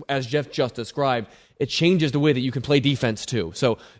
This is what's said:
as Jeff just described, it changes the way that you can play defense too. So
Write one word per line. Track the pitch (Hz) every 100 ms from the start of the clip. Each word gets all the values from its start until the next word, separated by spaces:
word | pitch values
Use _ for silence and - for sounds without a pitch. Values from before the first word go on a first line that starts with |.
| -
as | 139 123
Jeff | 147 143
just | - 127 -
described, | 113 - 139 123 104 - _ -
it | 143
changes | - 170 185 156
the | 143
way | 151
that | 127
you | 127
can | 127
play | 123 147
defense | 131 135 120 110 -
too. | 120 82
So | - 127 110 - -